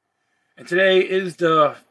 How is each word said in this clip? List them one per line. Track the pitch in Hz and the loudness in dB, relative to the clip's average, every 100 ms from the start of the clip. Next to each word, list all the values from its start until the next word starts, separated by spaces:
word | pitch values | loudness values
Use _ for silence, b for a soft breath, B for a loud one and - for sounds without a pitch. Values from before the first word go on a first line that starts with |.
| _ _ _ _ _ - | _ _ _ _ _ -20
And | 131 | -6
today | 175 190 190 | 0 2 2
is | 185 185 185 156 | 0 -4 -6 -4
the | 170 160 147 123 _ | 0 2 0 -2 _